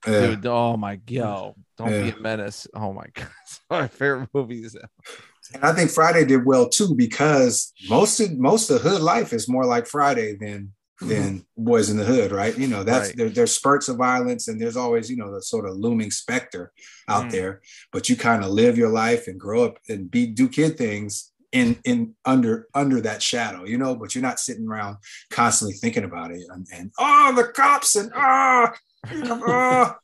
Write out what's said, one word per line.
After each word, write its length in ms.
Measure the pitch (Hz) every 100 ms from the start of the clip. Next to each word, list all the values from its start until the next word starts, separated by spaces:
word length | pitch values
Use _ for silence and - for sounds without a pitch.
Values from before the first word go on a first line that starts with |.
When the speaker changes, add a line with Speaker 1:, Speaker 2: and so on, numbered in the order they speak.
| 110
Speaker 1:
Yeah. 200 | 107 117
Speaker 2:
Dude, 200 | 110 117
oh 300 | 120 117 117
my, 240 | 104 101 113
yo, 460 | 123 120 101 98 - _ _
Don't 100 | 113
Be 60 | 107 117
Speaker 1:
Yeah. 60 | 107
Speaker 2:
a 20 |
Menace. 460 | 110 110 101 104 -
Oh 180 | - 107
my 140 | 98 -
<laughs> 40 |
God. 140 | - - - -
It's 140 | - _
one 160 | 175
of 0 |
my 40 | 135 -
favorite 320 | 143 135 127
movies. 420 | 143 120 120 113 - - _ - - - _ -
Speaker 1:
And 100 | -
I 80 | 156
think 180 | 165 165
Friday 340 | - 160 170 143
did 180 | 131
well 240 | 123 131 240
too, 260 | - 208
because 800 | 131 117 - 147 147 127 113 - _ 92
most 320 | 123 208 -
of, 160 | 214 143
most 300 | 131 220 -
of 120 | 127
hood 180 | - 190
life 320 | 160 226 220
is 160 | 117 110
more 160 | 127
like 220 | 127 120 117
Friday 500 | 147 143 127 107 101
than, 360 | 104 101 98 101 _ _
Speaker 3:
Mm-hmm. 60 | -
Speaker 1:
than 380 | 107 98 95 _ -
Boys 340 | 113 117 107
in 60 | 107
the 80 |
Hood, 260 | 104 127 101
right? 260 | - 104 113
You 120 | 131
know, 160 | 107
that's 240 | 196 - 101
Speaker 2:
Right. 80 | 120
Speaker 1:
there, 120 | 113
there's 220 | 104 117
spurts 360 | - - 147 -
of 80 | 120
violence 500 | 123 127 123 120 -
and 140 | 110
there's 160 | 113 117
always, 340 | 123 117 110
you 60 | 123
know, 180 | 104
the 80 | 98
sort 260 | - 113 101
of 80 | 95
looming 360 | 110 113 107
specter 580 | - - 123 - 90 85 _ - - -
out 160 | 104 -
Speaker 2:
Mm. 40 |
Speaker 1:
there, 280 | 95 92 98 _ - -
but 180 | - -
you 60 |
kinda 320 | 123 120 113 98
live 300 | 101 120 117
your 120 | 113
life 360 | 110 113 120 -
and 120 | 92
grow 260 | 101 113
up 160 | 117 - _
and 200 | 107 92
be, 180 | 120 120
do 200 | 110 127
kid 300 | 131 160 156
things 540 | 117 104 104 101 - _ _
in, 300 | 127 120 117
in 300 | - 123 117 -
under, 440 | - 131 117 113 -
under 260 | 139 143 131
that 220 | 110 107
shadow, 420 | - 120 113 92
you 120 | 92 120
know, 200 | 135 123
but 180 | 104
you're 80 | 127
not 160 | 127 117
sitting 300 | - 113 113
around 300 | 110 104 104 - - -
constantly 440 | - 117 113 107 92
thinking 280 | 117 113
about 260 | 92 85 82
it 140 | 87 90
and, 160 | 87 92
and, 200 | - 92 -
"Oh, 360 | 277 285 285
the 140 | 247 240
cops," 480 | - 277 285 - 214
and, 160 | 214
"Ah, 580 | - 277 262 269 254 233 - _ _ -
you 120 | 330
know, 180 | 247 233
Speaker 2:
<laughs> 40 | 240
Speaker 1:
ah." 480 | 247 254 254 240 -